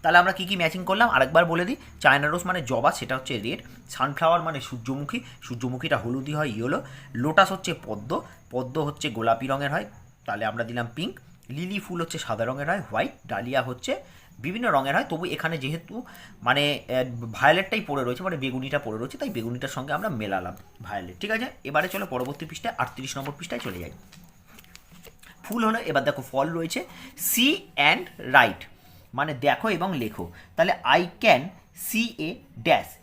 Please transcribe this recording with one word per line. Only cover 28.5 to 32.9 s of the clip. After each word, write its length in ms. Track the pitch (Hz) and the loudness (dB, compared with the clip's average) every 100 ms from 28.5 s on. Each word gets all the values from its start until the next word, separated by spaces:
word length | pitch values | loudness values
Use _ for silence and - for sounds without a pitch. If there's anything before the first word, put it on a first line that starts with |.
| 87 - - - - - - | 2 -14 -20 -20 -20 -10 -2
মানে 140 | 151 131 143 | -2 2 2
দেখো 200 | - 220 170 | 2 0 0
এবং 120 | 185 156 | 0 -2
লেখো। 220 | 110 - 85 - - - | -4 -6 -12 -12 -10 0
তাহলে 160 | 175 - 120 151 | 2 2 4 4
I 40 | 175 - | 4 2
can 200 | 226 131 170 - _ - - | 6 6 4 -12 _ -12 -6
see 220 | 220 233 - 156 | -2 -4 -4 -8
a 20 | 214 - - 117 | -8 -16 -6 2
dash 240 | 127 - | 2 2